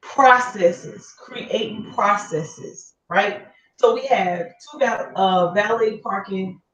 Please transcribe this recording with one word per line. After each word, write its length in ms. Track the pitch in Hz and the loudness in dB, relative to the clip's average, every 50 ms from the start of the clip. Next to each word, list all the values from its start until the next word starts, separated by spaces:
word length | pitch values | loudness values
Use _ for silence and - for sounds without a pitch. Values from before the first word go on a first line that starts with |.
Processes, 1120 | - - - - 277 262 247 247 247 - - 202 180 170 - - - - - 98 - - - | -18 -10 0 4 6 8 8 6 4 -2 -4 2 2 2 2 0 -12 -16 -18 -18 -20 -20 -20
creating 760 | _ - - - - - - - 220 226 - - - - - - | _ -20 -16 -14 -14 -8 -4 -4 -4 -4 -4 -8 -10 -12 -10 -6
processes, 1000 | - - 202 202 - - - 165 151 160 - - - 143 131 120 - - - _ _ _ _ | -2 2 2 2 0 0 -4 -4 -6 -6 -6 -12 -16 -16 -16 -16 -18 -20 -20 _ _ _ _
right? 380 | 170 190 202 202 190 - - - _ _ _ _ _ _ | 0 0 0 0 -2 -6 -14 -20 _ _ _ _ _ _
So 160 | - 233 226 | 4 4 4
we 120 | 247 - | 4 0
have 400 | - 247 196 190 180 180 175 170 - - _ - - | 0 2 2 2 0 -2 -4 -6 -8 -12 _ -20 -20
two 80 | - - | -4 -2
val-, 320 | 180 - 226 - - - - | 0 0 0 -2 -6 -10 -2
uh, 360 | - 190 190 185 185 180 170 180 | 0 2 2 4 4 2 2 2
valet 460 | 202 208 214 233 233 226 220 214 - | 0 0 0 0 2 0 0 0 -4
parking 640 | - - 190 196 196 - 196 190 190 185 - - _ _ | -8 -6 -6 -6 -6 -6 -6 -6 -6 -6 -8 -14 _ _